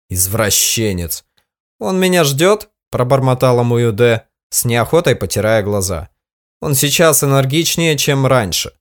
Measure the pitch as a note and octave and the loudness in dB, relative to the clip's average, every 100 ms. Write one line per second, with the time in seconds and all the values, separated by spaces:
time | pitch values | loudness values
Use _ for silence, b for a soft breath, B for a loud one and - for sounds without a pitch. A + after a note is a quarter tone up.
0 | - F#2 F#2 A2 G#2 - - A#2 G#2+ F2+ | -8 -6 -4 -2 0 0 -2 -2 -2 -4
1 | E2+ - - _ _ _ _ - G#3 F#3 | -6 -10 -14 _ _ _ _ -10 -4 0
2 | F#3 F3+ C#3+ C#3 F3+ G#3 - _ _ A#2 | 2 2 2 2 2 0 -4 _ _ -4
3 | B2+ C3+ C3 B2+ C3 A#2+ A#2+ A#2+ A#2 G#2 | 0 2 2 2 2 2 2 0 0 2
4 | A#2+ A2 - _ _ - A#2+ A#2 A2+ E3 | 2 2 -4 _ _ -4 -2 0 2 2
5 | D3+ A2+ F#2+ G2+ G#2+ A2 G2+ G#2 F#2 D#2+ | 2 0 -2 -2 0 0 0 -2 -4 -6
6 | - _ _ _ _ _ D#3 C3+ D3 C#3 | -10 _ _ _ _ _ -4 -2 0 2
7 | E3 C#3+ C#3+ C#3 C3 D#3 E3 E3+ E3 C#3+ | 2 2 2 2 2 0 -2 0 0 0
8 | - C#3 C3 B2+ F#2+ - - - | 0 0 2 2 0 -4 -8 -14